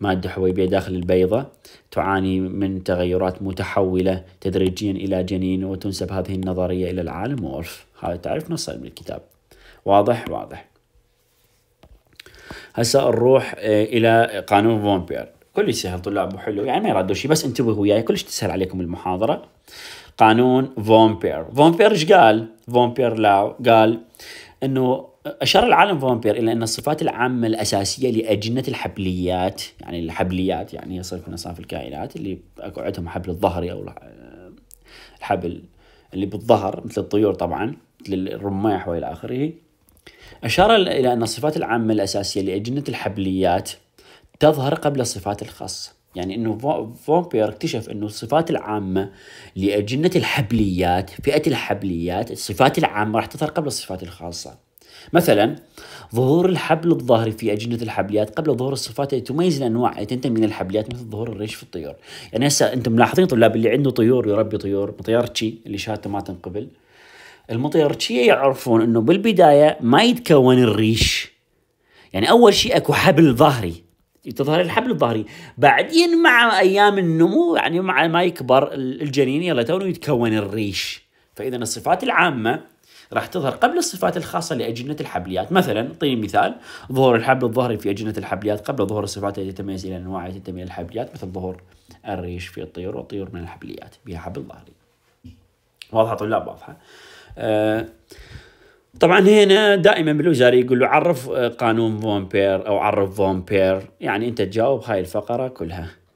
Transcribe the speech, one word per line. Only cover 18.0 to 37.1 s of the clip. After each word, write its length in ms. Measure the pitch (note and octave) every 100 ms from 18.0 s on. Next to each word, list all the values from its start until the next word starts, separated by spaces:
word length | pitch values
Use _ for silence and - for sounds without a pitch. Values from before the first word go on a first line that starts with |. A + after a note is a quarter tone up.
كلش 200 | A#2 G3
تسهل 280 | - - G2+
عليكم 300 | F2 F#2 F#2+
المحاضرة. 640 | F2 F2 F2+ F#2 A#2 D#3+ - _ _ - - - - -
قانون 560 | A2 A2+ B2+ B2+ C3 -
فون 340 | G#2 A2+ A2 G#2
بير. 260 | F#2 D2
فون 280 | - A#2 D#3+
بير 180 | E3+ G#3+
إيش 220 | G3 D#3+
قال؟ 340 | F#3+ A2+ A2 A2+ - -
فون 200 | B2 A#2+
بير 220 | A#2+ A#2+
لاو 340 | A2 G#2+ G2 G#2+
قال 520 | - A#2+ A2+ A2 A#2 - _ - - - -
إنه 480 | C3+ C3 B2+ C3 - _ -
أشار 400 | - B2+ F#3+ A#3+
العالم 320 | E3 G3+ D#3+
فون 220 | B2+ A2+
بير 160 | A2 A#2
إلى 160 | A2+
أن 100 | A2+
الصفات 400 | A2+ - D3 D3+
العامة 440 | D#3 - B2+ B2 C3
الأساسية 640 | - A2+ G2+ G2+ - B2+
لأجنة 540 | A2+ A2+ G#2 A2 B2+ B2+
الحبليات، 920 | - F#2 F#2 F#2 F2+ F2+ F2+ F#2+ - - -
يعني، 200 | - E2+
الحبليات، 720 | E2 E2 F#2 F#2 F#2 D#2+ F#2+
يعني، 220 | - - F#2
يصير 220 | F2+ F2
في 120 | E2+
نصاف 300 | E2+ F2 E2
الكائنات 560 | D#2+ E2 B1+ D2 A2+ -
اللي 220 | G2+ F2 - -
أكو 220 | G2 F2+
عندهم 280 | C2+ - E2+
حبل 220 | F#2+ F2+
الظهري 420 | F2+ F#2+ F2 F2
أو 100 | G1+
الح-، 160 | G1+ - A#1+ A1 A#1+ - F2+ - _ - _ - - _
الحبل 440 | - F#2+ F2 - - _ _ _ _
اللي 120 | F#2+ G2
بالظهر، 560 | G2+ A#2 G#2+ G2 -
مثل 160 | F#2 G#2
الطيور 340 | F#2+